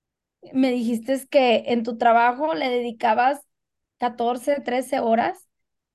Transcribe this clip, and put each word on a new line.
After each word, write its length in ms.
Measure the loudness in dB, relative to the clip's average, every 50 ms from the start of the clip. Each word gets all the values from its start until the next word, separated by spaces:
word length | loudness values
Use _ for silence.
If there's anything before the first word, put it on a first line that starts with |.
| _ _ _ _ _ _ _ _ -16 -6 -2
me 180 | 0 0 0
dijiste 560 | 0 0 -2 -2 -2 -4 -2 -4 -4 -4 -2 0
que 340 | 2 2 4 4 2 2 0 0
en 140 | -2 -2 -2
tu 160 | -4 -4 0
trabajo 560 | 2 4 4 4 4 2 0 0 -2 -4 -2
le 140 | -2 -4 -2
dedicabas 720 | -2 -4 -4 -6 -6 -2 0 0 2 2 2 0 0 -2 -8 _ _ _ _ _ _ _ _ _ _ -4
catorce, 640 | -4 -4 -2 -2 -2 -2 -2 -4 -2 -2 -2 -2
trece 400 | -2 -4 -4 -4 -4 -2 -4 -2
horas, 480 | 0 2 2 2 2 0 -4 -6 _ _ _ _ _ _ _ _ _ _